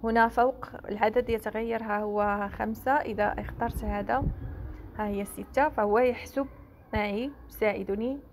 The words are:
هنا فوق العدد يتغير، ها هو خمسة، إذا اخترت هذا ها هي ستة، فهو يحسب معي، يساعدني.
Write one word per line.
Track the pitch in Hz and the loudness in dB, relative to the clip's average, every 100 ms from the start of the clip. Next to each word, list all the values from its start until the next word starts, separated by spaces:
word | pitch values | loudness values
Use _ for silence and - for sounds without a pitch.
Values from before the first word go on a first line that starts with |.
هنا | 226 233 226 | 2 4 4
فوق | 233 247 262 - - - | 6 2 2 -10 -12 -8
العدد | 202 220 226 240 | 0 2 2 2
يتغير، | 226 214 214 226 226 | -2 -2 -4 -2 -4
ها | 220 208 | -2 -2
هو | 214 208 208 202 202 | 0 0 2 0 -2
خمسة، | - 214 220 - | -2 -4 -2 2
إذا | 285 - 214 208 208 | 2 2 0 0 0
اخترت | 208 - 233 - | -6 -4 -4 -2
هذا | 214 208 202 247 285 - - - - - - - | -2 -2 0 0 0 -2 -8 -10 -10 -12 -12 -6
ها | 214 | -2
هي | 202 | -2
ستة، | 202 - 202 - 294 | -6 -8 -4 2 2
فهو | 285 208 214 | 4 4 6
يحسب | 254 233 - - 269 - - - - | 6 2 -4 -2 -4 -6 -20 -20 -4
معي، | 214 208 202 262 285 - | -2 0 -2 -4 -8 -18
يساعدني. | - 214 202 190 202 233 277 - | 0 2 2 -2 -2 -2 -4 -8